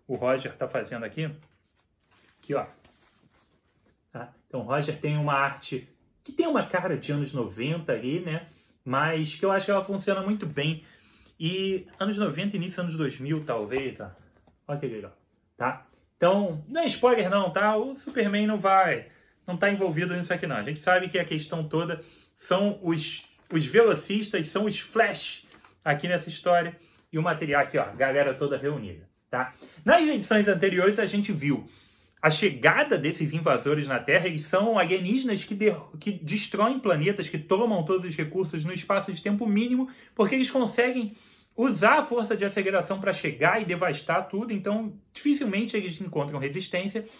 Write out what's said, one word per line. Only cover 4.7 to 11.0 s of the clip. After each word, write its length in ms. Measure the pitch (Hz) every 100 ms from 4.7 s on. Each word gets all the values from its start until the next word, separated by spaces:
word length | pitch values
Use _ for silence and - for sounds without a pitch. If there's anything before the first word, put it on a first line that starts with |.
| 147 151 -
tem 180 | 151 151
uma 180 | 147
arte 540 | 139 139 - - 131 - _ _ _
que 120 | -
tem 140 | - 330
uma 180 | 254 -
cara 320 | 185 175 147
de 140 | -
anos 200 | 143 139
noventa 600 | 135 104 101 131 170 156
ali, 260 | 113 123 170
né? 280 | 170 160 - _ _ _
Mas 520 | - 131 156 160 151 -
que 100 | 196
eu 60 |
acho 160 | 190 190
que 40 |
ela 120 | 196
funciona 380 | 190 196 202 190
muito 240 | 190 214 185
bem. 380 | - 151 160 - -